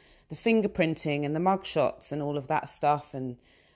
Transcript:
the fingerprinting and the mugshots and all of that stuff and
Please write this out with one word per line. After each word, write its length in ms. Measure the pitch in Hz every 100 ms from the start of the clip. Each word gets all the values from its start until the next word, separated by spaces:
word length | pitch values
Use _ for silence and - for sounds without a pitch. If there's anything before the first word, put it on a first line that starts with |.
| _ _ _
the 80 | 156
fingerprinting 880 | - 226 202 - 165 156 156 143
and 120 | 143 156
the 40 |
mugshots 720 | 180 190 190 - 131 - -
and 80 | 147
all 160 | 143 147
of 120 | 131
that 200 | 156 -
stuff 460 | - 147 147 -
and 220 | 135 131 123 _ _ _